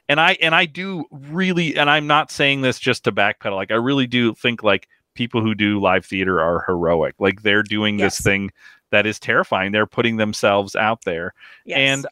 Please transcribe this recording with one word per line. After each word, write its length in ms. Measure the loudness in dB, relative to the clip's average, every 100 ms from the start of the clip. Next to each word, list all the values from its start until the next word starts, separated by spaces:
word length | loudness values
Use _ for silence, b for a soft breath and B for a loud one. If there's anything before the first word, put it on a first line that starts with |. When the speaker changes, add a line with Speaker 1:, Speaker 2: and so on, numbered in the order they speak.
| -2
Speaker 1:
And 120 | 2
I, 180 | 2 2
and 140 | 2 2
I 100 | 0
do 400 | -4 -8 -8 -8
really, 640 | -14 -10 -2 0 0 0 0
and 140 | 2
I'm 180 | 2 2
not 240 | 0 0
saying 300 | 0 0 2
this 180 | 0 0
just 240 | -2 0 0
to 60 |
backpedal, 440 | 0 0 0 -4 -4
like, 160 | -2
I 40 | 0
really 320 | 0 0 0
do 260 | 2 0
think, 300 | 0 -4 0
like, 240 | 0 0 -2 _ _
people 280 | -8 -4 -2
who 120 | -2
do 260 | 0 0 2
live 260 | 2 2 0
theater 340 | -4 0 0
are 220 | 0 0 -2
heroic. 500 | -2 2 0 0 0
Like, 220 | -2 0
they're 220 | 2 2
doing 340 | 0 -2 -2 0
this 180 | -2 0
Speaker 2:
Yes. 40 |
Speaker 1:
thing 280 | 0 0 -4 -10 B B _
that 140 | 0 0
is 140 | -4
terrifying. 520 | -2 -2 0 -2 0
They're 140 | 0 -2
putting 320 | 0 -2 0
themselves 580 | -2 0 2 2 0 -2
out 280 | -2 -2
there. 300 | -4 -6 -8 -12 B B -6
Speaker 2:
Yes. 120 | 0
Speaker 1:
And 280 | 0 0 -2